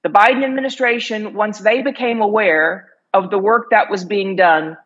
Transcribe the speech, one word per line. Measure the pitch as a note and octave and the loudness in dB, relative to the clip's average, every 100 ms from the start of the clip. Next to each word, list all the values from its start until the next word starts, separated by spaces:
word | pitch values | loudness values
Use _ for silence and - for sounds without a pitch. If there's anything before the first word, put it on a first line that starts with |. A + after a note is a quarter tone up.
The | F3 | 2
Biden | G3+ A3 C4 | 4 4 2
administration, | C4+ C4 C4 C4+ B3+ A#3+ - G#3+ G#3+ | -2 -4 -6 -2 -2 -2 -6 -8 -8
once | G3+ G#3+ G#3 | -4 -4 0
they | G3+ B3 | 0 0
became | C4+ C#4 B3 A#3 | -2 -4 -4 0
aware | G#3 A3 G3+ D#3 D#3+ F#3+ - _ _ | 0 2 2 2 0 -2 -14 _ _
of | G3 F#3 | -2 0
the | G3+ | -2
work | G3 A#3 A3+ | 2 0 2
that | A3 - | 0 2
was | G3+ F3+ | -4 -4
being | G3+ F#3+ F#3 | -4 -2 2
done | F3+ D#3 D#3+ D#3+ | 4 4 0 -12